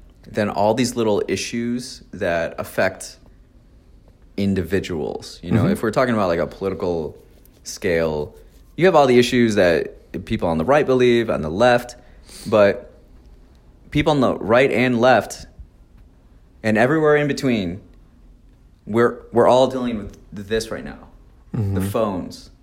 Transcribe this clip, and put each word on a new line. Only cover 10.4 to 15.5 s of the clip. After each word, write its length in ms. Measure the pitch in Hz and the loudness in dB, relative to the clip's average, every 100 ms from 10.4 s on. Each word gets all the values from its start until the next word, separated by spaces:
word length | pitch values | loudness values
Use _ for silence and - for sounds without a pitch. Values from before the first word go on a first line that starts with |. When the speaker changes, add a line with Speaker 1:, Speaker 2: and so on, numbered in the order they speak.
| 90 | -2
Speaker 1:
on 100 | 80 | -2
the 60 | |
right 220 | 98 147 127 | 0 2 2
believe, 420 | 127 123 120 113 | 2 4 2 0
on 120 | 69 | -4
the 80 | 76 | -4
left, 460 | 85 123 120 - - - - - - - | 2 2 2 -2 -18 -20 -20 -20 -16 0
but 460 | 107 101 - - - - - - - - - _ - - | 4 4 4 -6 -20 -20 -20 -20 -20 -20 -20 _ -20 -6
people 220 | 151 147 | -2 0
on 80 | 147 | 2
the 140 | 117 80 | 2 0
right 320 | 92 120 135 | 2 4 4
and 300 | 87 127 120 | 2 0 2
left 460 | 123 117 - - - | 4 4 2 -8 -16